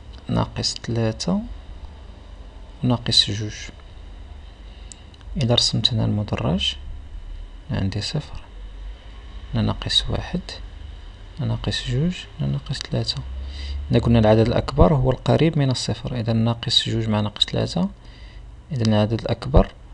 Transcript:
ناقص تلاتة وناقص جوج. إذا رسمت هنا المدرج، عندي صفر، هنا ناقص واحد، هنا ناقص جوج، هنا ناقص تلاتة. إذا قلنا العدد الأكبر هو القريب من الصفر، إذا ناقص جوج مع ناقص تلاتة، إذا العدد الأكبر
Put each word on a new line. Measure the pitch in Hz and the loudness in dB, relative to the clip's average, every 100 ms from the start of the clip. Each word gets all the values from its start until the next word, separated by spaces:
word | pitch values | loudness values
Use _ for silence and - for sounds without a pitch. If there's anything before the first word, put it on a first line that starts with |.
| - - - | -18 -14 -2
ناقص | 113 110 - 117 | 0 0 -2 -4
تلاتة | - - 113 113 110 - 196 240 - - - - - - - - - - - - - | -4 -4 0 0 0 0 0 -2 -10 -14 -14 -14 -16 -18 -18 -18 -18 -16 -18 -18 -2
وناقص | 123 120 117 123 - | 2 2 2 2 2
جوج. | 104 107 - - - - - - - - - - - - - - - - - - 196 | 0 -6 -8 -12 -14 -16 -16 -16 -16 -14 -16 -16 -16 -18 -16 -16 -16 -18 -18 -10 -2
إذا | 120 117 | 2 4
رسمت | - 123 107 | 2 0 0
هنا | 110 110 | 0 2
المدرج، | 104 107 101 113 180 - - - - - - - - - - - | 0 0 0 0 0 0 -4 -8 -10 -10 -12 -10 -10 -12 -14 -6
عندي | 101 98 107 | -2 0 -2
صفر، | - 151 - - - - - - - - - - - - - | -2 -4 -6 -10 -12 -14 -14 -12 -12 -12 -16 -16 -14 -14 -6
هنا | 120 | 0
ناقص | 107 107 - - - | 0 0 0 0 0
واحد، | - - 180 - - - - - - - - - - | -4 -2 -6 -6 -12 -14 -14 -14 -14 -16 -16 -14 -6
هنا | 120 | -4
ناقص | 110 - - - | -2 -2 -4 -2
جوج، | 123 165 180 - - | 0 0 -2 -8 -4
هنا | 139 | -2
ناقص | 139 - 139 | -2 -4 -8
تلاتة. | - 123 113 135 - - - - - - - | -4 -2 -2 -4 -6 -8 -8 -8 -6 -6 2
إذا | 120 | 4
قلنا | 117 117 | 6 6
العدد | 107 113 113 | 8 8 6
الأكبر | - - 135 175 | 4 2 6 8
هو | 147 131 | 8 4
القريب | 127 - 123 156 156 | 2 4 6 6 4
من | 135 | 2
الصفر، | 123 - 113 131 127 | 2 -2 -4 -4 -4
إذا | 110 | 0
ناقص | 113 113 117 123 - - | 2 2 2 2 2 2
جوج | 113 110 | 0 2
مع | 107 | 2
ناقص | 104 - - | 0 -2 -2
تلاتة، | - 110 170 190 - - - - - - - - | 0 0 0 -2 -4 -18 -18 -16 -16 -16 -16 -6
إذا | 143 | 2
العدد | 110 107 107 113 | 4 6 4 2
الأكبر | - 117 127 131 92 - - | 0 -2 6 6 6 2 -18